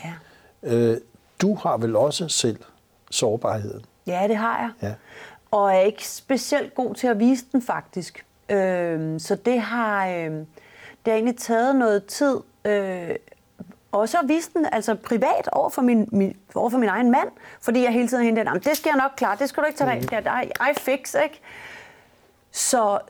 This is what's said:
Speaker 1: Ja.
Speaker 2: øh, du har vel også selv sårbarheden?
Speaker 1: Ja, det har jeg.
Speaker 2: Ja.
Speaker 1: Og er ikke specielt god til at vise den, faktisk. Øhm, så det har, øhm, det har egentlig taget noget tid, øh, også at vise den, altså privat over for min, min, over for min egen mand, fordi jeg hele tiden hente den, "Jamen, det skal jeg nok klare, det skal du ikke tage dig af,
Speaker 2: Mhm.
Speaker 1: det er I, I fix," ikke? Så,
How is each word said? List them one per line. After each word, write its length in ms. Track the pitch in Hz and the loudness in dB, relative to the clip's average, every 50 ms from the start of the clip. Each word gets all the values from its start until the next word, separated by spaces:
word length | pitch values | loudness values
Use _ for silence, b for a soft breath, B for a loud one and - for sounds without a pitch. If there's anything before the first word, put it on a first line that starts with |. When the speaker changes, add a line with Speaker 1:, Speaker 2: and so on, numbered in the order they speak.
| - | -12
Speaker 1:
Ja. 100 | 160 170 160 b b b b b b b _ - | -14 -14 -16 b b b b b b b _ -4
Speaker 2:
øh, 340 | 147 117 117 117 117 113 - - _ _ _ _ _ _ _ | 0 2 2 4 2 2 0 -4 _ _ _ _ _ _ _
du 140 | 185 202 214 | 0 0 0
har 220 | - - 175 131 | 0 -2 -2 -2
vel 180 | 113 117 113 113 | 0 0 0 2
også 320 | 107 123 147 147 - 180 | 2 2 2 0 -2 -4
selv 320 | 151 - - - 120 107 - - - _ _ _ _ _ _ _ _ | -4 -2 0 0 0 -2 -2 -10 -20 _ _ _ _ _ _ _ _
sårbarheden? 760 | - - - 113 107 117 - 110 - 113 104 104 107 107 113 _ _ _ _ | -4 -2 0 0 0 0 -2 -4 -4 -4 -6 -8 -12 -14 -16 _ _ _ _
Speaker 1:
Ja, 180 | 185 180 180 196 | -6 -2 -2 0
det 80 | 208 226 | 0 0
har 220 | 208 220 226 - - | 0 -2 -2 -2 -2
jeg. 300 | 233 233 220 - - 196 | -4 -6 -8 -8 -8 -8
Speaker 2:
Ja. 40 | 107 B B B B B B B B B B _ | -8 B B B B B B B B B B _
Speaker 1:
Og 240 | - - 202 196 190 | 0 2 4 4 4
er 40 | 185 | 4
ikke 280 | 190 208 214 - - | 4 4 2 -2 -10
specielt 680 | - - - - - 269 240 - - 285 285 - - - | -12 -12 -14 -4 -2 -2 -2 0 0 -2 -2 -2 -4 -4
god 200 | - 254 220 - | -4 -4 -4 -4
til 120 | - - | -2 0
at 120 | 247 233 202 | 0 2 4
vise 260 | 226 247 269 254 - - | 4 4 4 2 -2 -2
den, 100 | - 262 | -2 -2
faktisk. 640 | 247 - - 156 - - - 185 165 - - - - _ _ _ _ - | 0 0 -6 -6 -6 -8 -10 -10 -10 -10 -16 -20 -20 _ _ _ _ -2
Øhm, 720 | 202 196 190 185 185 180 175 170 165 160 160 160 160 160 | 0 0 2 2 0 0 -2 -2 -2 -2 -4 -4 -4 -6
så 160 | - - 202 | -4 -4 -4
det 260 | - - 233 254 247 | -2 0 0 0 0
har, 460 | 214 214 226 240 233 214 208 202 190 | 0 -2 -2 -2 0 0 0 0 -2
øhm, 380 | 185 180 170 165 160 156 156 156 160 B B B B B B B B B B _ | -2 -2 -4 -4 -4 -6 -8 -10 -12 B B B B B B B B B B _
det 60 | 226 | 0
har 20 | 220 | 2
egentlig 240 | 220 220 247 233 | 2 2 0 -2
taget 380 | 233 - - 233 226 240 262 277 | -2 -2 0 2 2 4 4 4
noget 300 | 269 247 220 208 202 196 | 4 4 4 2 2 0
tid, 320 | - - - 294 277 254 - - - _ _ _ | -4 -4 0 0 2 2 0 -4 -10 _ _ _
øh, 440 | 208 208 202 196 190 185 180 175 165 - - - - - _ _ _ _ _ - - - _ _ _ | 0 0 0 0 -2 -6 -8 -6 -6 -8 -8 -8 -14 -20 _ _ _ _ _ -20 -20 -20 _ _ _
også 280 | - 202 220 226 311 349 | -2 0 0 2 0 0
at 80 | 302 | 2
vise 220 | 254 311 330 320 - - | 2 0 0 0 -2 -2
den, 120 | 349 302 - | -2 -2 0
altså 240 | - 226 208 - 214 | 0 -2 0 -2 -2
privat 540 | - - - 247 214 254 302 - - - - | -4 -2 -2 0 0 2 2 0 0 -2 -2
over 180 | - - 285 - | -2 -2 -2 -2
for 120 | - - | 0 0
min, 280 | 254 247 240 220 202 214 | 2 4 4 4 2 2
min, 240 | - 202 196 190 - - _ _ - | 2 0 0 0 -2 -8 _ _ -4
over 140 | - - 240 | -2 -2 0
for 80 | 226 | 2
min 120 | 262 233 202 | 2 0 2
egen 220 | 185 220 247 240 | 2 2 2 4
mand, 160 | 233 247 - - - B B B B B | 4 4 2 0 -6 B B B B B
fordi 220 | - - 226 254 247 | -4 0 2 2 2
jeg 100 | 240 220 | 4 2
hele 140 | 247 247 | 2 2
tiden 160 | 226 247 247 233 | 2 2 2 2
hente 160 | 233 226 226 | 2 2 2
den, 80 | 214 | 0
"Jamen, 140 | 143 131 - | 0 -2 0
det 160 | - 285 311 | 0 0 0
skal 120 | 302 - 320 | 0 0 0
jeg 80 | 302 269 262 | 2 2 2
nok 80 | 277 269 | 0 0
klare, 200 | - 247 202 202 - | -2 -2 -2 0 0
det 100 | 277 269 | -2 -2
skal 140 | - - 294 | 0 -2 -2
du 40 | |
ikke 100 | 311 294 | -2 0
tage 100 | - 285 | 0 -2
dig 80 | 254 240 | 0 0
af, 60 | 226 | -2
Speaker 2:
Mhm. 60 | 247 247 | -4 -4
Speaker 1:
det 180 | 240 214 202 | -4 -4 -2
er 140 | - - 254 | -2 -2 -2
I, 300 | 247 - - - 240 269 | -4 -4 -4 -2 0 0
I 20 | 294 - | 0 0
fix," 360 | - - 262 277 - - - - 294 | 0 -2 -2 -2 -4 -4 -2 -2 -2
ikke? 180 | 302 - - B B B B B B B B B B B B B B B B B B B B _ _ | -2 -4 -12 B B B B B B B B B B B B B B B B B B B B _ _
Så, 480 | - - - - - 240 220 202 202 - - - | -8 -6 -2 0 2 2 2 2 0 0 -4 -6